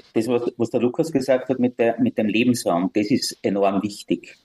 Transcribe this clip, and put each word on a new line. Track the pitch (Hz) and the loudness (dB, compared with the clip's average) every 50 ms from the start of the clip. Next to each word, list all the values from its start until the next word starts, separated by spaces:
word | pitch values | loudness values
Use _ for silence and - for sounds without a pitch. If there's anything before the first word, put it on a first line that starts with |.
| - _ - | -8 _ -2
das, | 117 110 123 | -2 0 0
was, | 123 120 120 117 - | 0 -2 -2 -4 -4
was | - 117 - | -2 -2 -2
der | - 123 | 0 0
Lukas | 110 127 - - 160 160 | 0 0 0 0 -2 -2
gesagt | - 135 123 - 127 127 - - | -2 -2 0 2 0 0 0 -2
hat | 131 127 | -2 0
mit | 123 123 - - | 0 0 0 0
der, | 117 120 - - | 0 0 2 2
mit | 131 110 - - | 0 0 0 0
dem | 110 | 0
Lebensraum, | 104 98 110 127 127 120 117 - 101 87 85 92 90 - | 0 2 2 2 2 2 0 0 0 0 0 0 0 0
das | 107 107 - | 0 0 2
ist | 127 - - - - - - | 0 0 -2 -4 -6 -4 -4
enorm | 110 98 98 98 98 98 98 101 | -2 0 2 2 2 2 0 -2
wichtig. | 104 - - - - 87 - - - - _ _ | -4 -6 -8 -6 -4 -4 -4 -6 -10 -20 _ _